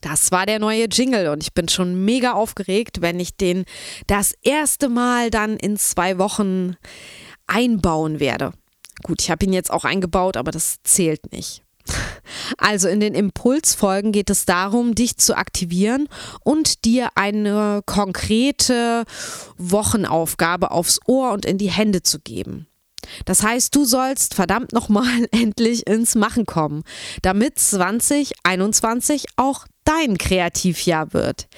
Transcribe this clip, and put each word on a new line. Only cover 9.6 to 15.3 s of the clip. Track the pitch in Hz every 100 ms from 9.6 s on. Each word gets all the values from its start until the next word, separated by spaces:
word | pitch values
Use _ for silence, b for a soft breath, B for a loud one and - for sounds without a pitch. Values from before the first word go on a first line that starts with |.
| 180
auch | 165 147
eingebaut, | 180 180 190 185 190
aber | 127
das | 160 - -
zählt | - - 170 151 -
nicht. | - - - _ _ B B B B B B B B
Also | - 208 190
in | 202
den | 208
Impulsfolgen | 151 196 - 240 277 - - 202 190 208
geht | 208 196
es | 196 -
darum, | 180 190 226 240 214
dich | 240 -
zu | -